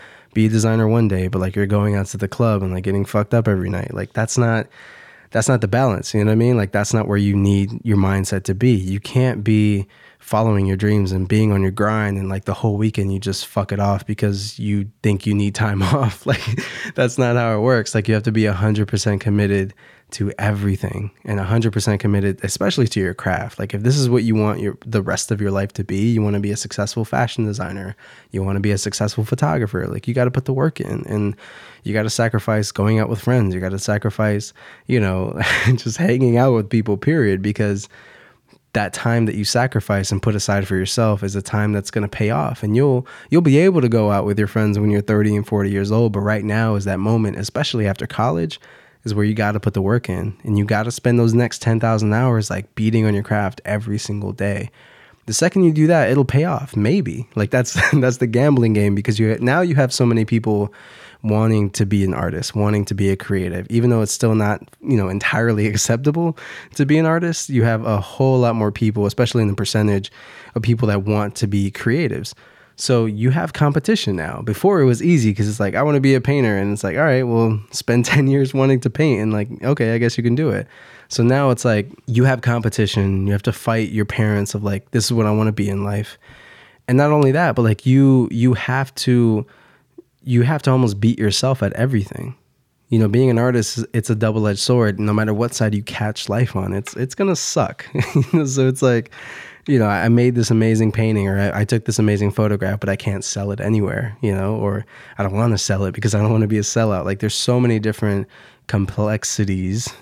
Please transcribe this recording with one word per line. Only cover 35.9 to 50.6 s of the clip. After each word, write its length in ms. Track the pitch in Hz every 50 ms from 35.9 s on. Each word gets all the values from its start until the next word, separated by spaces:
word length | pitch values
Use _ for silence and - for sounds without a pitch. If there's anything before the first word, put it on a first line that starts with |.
| 113
hanging 400 | - 170 190 120 131 135 120 117
out 160 | 120 127 135 123
with 160 | 110 104 101
people, 280 | - 113 107 107 101
period, 440 | 92 - 147 160 160 120 101 95 95
because 480 | 95 104 104 - 107 104 101 98 - - - - - - - - - - _ _ _ _ _ _ _ _ -
that 200 | 110 104 92 -
time 320 | - - 117 117 117 113
that 100 | 107 -
you 80 | 104 101
sacrifice 680 | - - 120 123 131 - 110 - - 104 98 95 -
and 100 | 101 92
put 140 | - 113 104
aside 320 | 101 - - 101 101 98
for 80 | 95 98
yourself 480 | 92 92 92 - 120 113 110 104 98 101
is 120 | 95 101
a 60 | 101
time 320 | 95 - - 104 104 104 104
that's 160 | 101 101 -
gonna 180 | - 110 104
pay 220 | 101 - - 110 104
off. 320 | 117 147 147 123 123 -
And 140 | - 104 107
you'll, 320 | 123 143 143 127 127 131 - - - - -
you'll 100 | 139 170
be 160 | 175 147 135
able 240 | 147 175 196 185 160
to 80 | 123 117
go 220 | 117 113 107 104
out 140 | 101 98 90
with 120 | 101 101
your 100 | 107 104
friends 300 | 98 - 113 107 104 101
when 140 | 104 104 107
you're 100 | 104 101
thirty 340 | 101 - 107 104 104 107 104
and 120 | 104 101
forty 240 | - 110 104 98 98
years 200 | 101 98 98 101
old. 220 | 107 113 120 110 101
But 60 | 101
right 260 | 101 104 107 104 104
now 300 | 107 104 110 113 113 107
is 100 | 101 98
that 140 | 98 98 92
moment, 380 | 98 110 113 113 110 101 -
especially 500 | - 107 - - - 143 - - 113 107
after 180 | 98 95 - -
college, 540 | - - - 110 127 156 170 170 156 - - - - - - - _ _ _ -
is 80 | 113 104
where 100 | 104 104
you 120 | 107 107
gotta 240 | 113 104 104 104 107
put 160 | - 107 -
the 80 | 101 95
work 260 | 98 117 120 - -
in, 260 | 92 87 85 107 98 - -
and 140 | 110 104
you 80 | 104